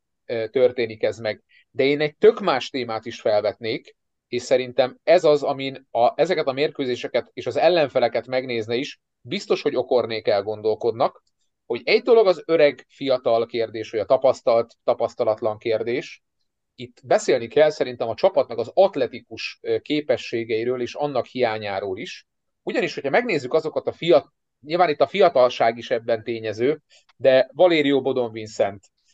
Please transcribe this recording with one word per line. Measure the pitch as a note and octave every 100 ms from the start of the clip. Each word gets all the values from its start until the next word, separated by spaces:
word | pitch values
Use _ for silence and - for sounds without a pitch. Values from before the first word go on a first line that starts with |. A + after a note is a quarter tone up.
| _ _ -
ö, | A#2 A2
történik | C3 B2 B2 A2+ G#2+
ez | A2+ G#2
meg. | A2 G#2 _ _ _
De | -
én | C3 D3
egy | D3+ -
tök | G#3+ A3
más | F#3+ C3 -
témát | C3+ A2+ A2+ A#2
is | A2+
felvetnék, | A#2 G#2 G#2 - A2+ C3 - _ _ _ _
és | A#2+
szerintem | - C3 B2+ B2 B2+ -
ez | - F3
az, | D#3+ D3
amin | C#3 C3+ C3+ C3+ -
a, | A#2 A#2+ -
ezeket | E3 D#3 C#3+
a |
mérkőzéseket | B2+ D3+ - C3 A#2+ C3+ A#2+ -
és | - B2+
az | A#2+
ellenfeleket | D#3+ F3 C#3 C3 A#2+ A#2+ A#2+
megnézne | B2+ C3 A#2 A2 A#2+
is, | C#3+ - _ _
biztos, | A#2+ F#3 - F#3+
hogy | D3 B2+
Okornék | - B2+ A2 A2 A#2+
elgondolkodnak, | G2+ G2+ G#2+ G#2+ G#2+ A#2 A2+ F3 - _ _ _ _ _
hogy | A#2+
egy | - A3
dolog | A3+ A#3 G3
az | F3 -
öreg, | E3 D3 B2 _
fiatal | _ C#3 B2+ B2 A#2 A#2
kérdés, | A#2+ A2 A2 G#2+
vagy | A2
a | G2
tapasztalt, | - C3+ B2 - A#2 A#2 _
tapasztalatlan | - A#2 A#2 - A2+ G#2 A2+ G#2+
kérdés. | A#2+ A2 A2+ B2+ - - _ _ _ _ _ -
Itt | B2 _
beszélni | B2 G3+ - C3 A#2
kell | D3 D3+
szerintem | D3 B2+ B2 A#2
a |
csapatnak | G#2+ F#3+ D3 B2+ A#2
az | A#2
atletikus, | - F#3+ C#3+ A#2 A#2 - A2 - -
ö, | A2+ A2
képességeiről | - D3 D3 A#2 - A#2 A2+ A2 A#2+ B2+
és | A#2+
annak | - D3 B2+ -
hiányáról | C3 A#2 A2 G#2 G2 G2+ F#2+
is. | A#2 - _ _ _ _
Ugyanis, | - D4+ F3
hogyha | - C#3
megnézzük | F#3 B3 D#3+ B2
azokat | D#3+ D3+ C#3 B2
a |
fiat-, | - E3 D#3 - _ _ _
nyilván | C#3 E3+ E3+
itt | D3
a | D3
fiatalság | F#3+ F3+ C3+ B2 - A#2 A#2
is | A2+
ebben | A#2 A#2 A#2
tényező, | A2 A#2 A2 G#2 B2+ D#3 _ _ _ _
de | C3 C3 -
Valério | C#3 F3+ D#3+ C#3 C#3
Bodon | B2+ B2+ A#2
Vincent, | A2 G#2+ - G#2 G2+ _ _ _